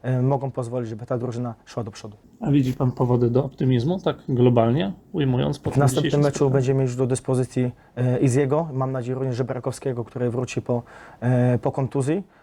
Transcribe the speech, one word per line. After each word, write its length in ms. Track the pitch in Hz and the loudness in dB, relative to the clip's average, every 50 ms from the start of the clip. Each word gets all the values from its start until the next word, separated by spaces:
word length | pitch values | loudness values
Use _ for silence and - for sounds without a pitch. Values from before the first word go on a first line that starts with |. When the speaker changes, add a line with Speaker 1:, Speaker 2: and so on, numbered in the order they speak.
Speaker 1:
e, 200 | - 127 131 127 | -2 0 0 2
mogą 300 | 123 131 139 131 135 135 | 2 2 2 0 -2 -6
pozwolić, 380 | - - 123 117 120 127 120 110 | -6 -6 -6 -4 -6 -6 -6 -6
żeby 160 | 113 110 123 | -8 -10 -6
ta 120 | - 131 | -6 -4
drużyna 380 | 120 120 123 110 120 123 120 113 _ _ | -4 -4 -4 -4 -6 -6 -6 -8 _ _
szła 180 | - - 123 110 | -12 -10 -8 -8
do 80 | 110 | -8
przodu. 260 | - - - 107 104 _ _ - - _ | -10 -14 -16 -18 -18 _ _ -20 -16 _
Speaker 2:
A 100 | - 147 | -2 2
widzi 220 | 139 147 131 127 127 | 2 2 2 2 0
pan 180 | - 135 127 | 0 -2 -2
powody 380 | 123 - 131 120 123 120 123 117 | 0 0 2 2 4 4 4 4
do 160 | 120 131 151 | 2 2 0
optymizmu, 540 | 143 - - 131 127 131 120 117 160 180 190 | 0 -4 -2 0 2 2 2 2 0 -2 0
tak 180 | - 160 - - - - | -2 -4 -4 -4 -6 -4
globalnie 640 | 135 120 127 127 120 117 113 117 120 156 185 196 180 - - - | 2 4 6 6 6 6 4 4 2 0 0 -4 -6 -10 -16 -8
ujmując, 480 | - 175 143 131 123 123 143 147 143 - | -4 -2 0 0 2 0 0 -2 -4 -4
po 100 | - - | -6 -2
Speaker 1:
W 40 | - | 2
Speaker 2:
tym 60 | 131 | 2
Speaker 1:
następnym 240 | 143 131 127 147 147 | 2 4 2 2 0
Speaker 2:
dzisiejszym 180 | 147 143 143 | 2 2 2
Speaker 1:
meczu 140 | 147 143 139 | 2 2 2
Speaker 2:
spotkaniu? 180 | - 147 135 131 | 2 2 2 2
Speaker 1:
będziemy 280 | 139 123 131 135 135 | 2 2 2 2 2
już 140 | 135 127 120 | 0 0 0
do 120 | 123 131 | -2 -2
dyspozycji, 640 | 120 131 - - - 131 127 127 - - 131 123 123 - - _ _ _ | -2 -2 -4 -2 -2 0 0 0 -2 -2 -2 -2 -2 -4 -10 _ _ _
e, 240 | - 127 127 123 127 | -2 0 0 2 2
Iziego. 500 | 139 135 120 139 147 131 139 151 170 156 131 | 2 2 4 2 2 2 2 0 -2 -2 -4
Mam 180 | 131 131 131 | -4 -2 -2
nadzieję 240 | 131 131 117 120 127 | -2 -4 -4 -4 -4
również, 200 | 127 135 131 123 | -4 -2 -4 -2
że 80 | 117 131 | -2 -4
Brakowskiego, 640 | 117 123 123 - 135 123 - - 139 123 120 113 | -4 -4 -6 -6 -6 -8 -4 -6 -4 -4 -4 -8
który 240 | - - 123 123 123 | -8 -4 -2 -2 -2
wróci 320 | 113 127 127 120 - 135 | 0 -2 -4 -4 -6 -6
po, 220 | - - 123 120 120 - - - - - - - | -2 -2 -2 -2 -2 -8 -20 -20 -20 -20 -14 -4
e, 380 | - 123 127 123 123 123 123 | 0 2 2 4 4 2 2
po 140 | 120 - 143 | 2 0 -2
kontuzji, 520 | - - 135 120 - 139 127 139 160 202 190 _ _ _ | -2 -2 -4 -2 -2 -2 -2 0 -2 -2 -4 _ _ _